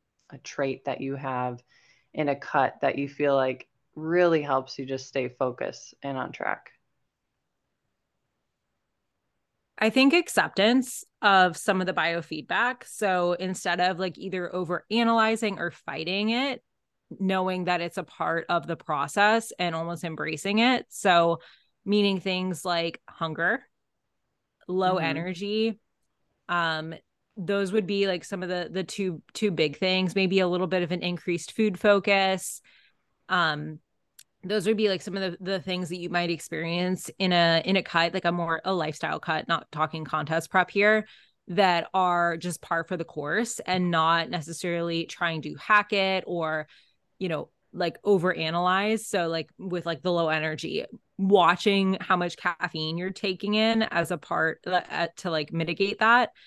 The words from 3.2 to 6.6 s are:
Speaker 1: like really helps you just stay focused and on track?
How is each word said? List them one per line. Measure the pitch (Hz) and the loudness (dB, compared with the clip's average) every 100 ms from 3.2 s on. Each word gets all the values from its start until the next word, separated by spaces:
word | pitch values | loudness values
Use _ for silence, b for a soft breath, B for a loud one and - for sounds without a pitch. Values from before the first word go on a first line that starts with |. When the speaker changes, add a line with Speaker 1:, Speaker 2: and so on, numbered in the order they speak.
| 147 135 | 2 2
Speaker 1:
like | 131 127 - _ _ 151 | 2 -2 -10 _ _ -10
really | 156 175 175 160 | 0 4 4 4
helps | 143 131 127 - | 2 0 -2 -8
you | 131 | -6
just | 135 - | -8 -6
stay | 135 123 | -4 -4
focused | - 127 123 - - - - | -2 -4 -2 -6 -8 -18 -12
and | 139 131 | -8 -6
on | - | -6
track? | - - - | -6 -4 -4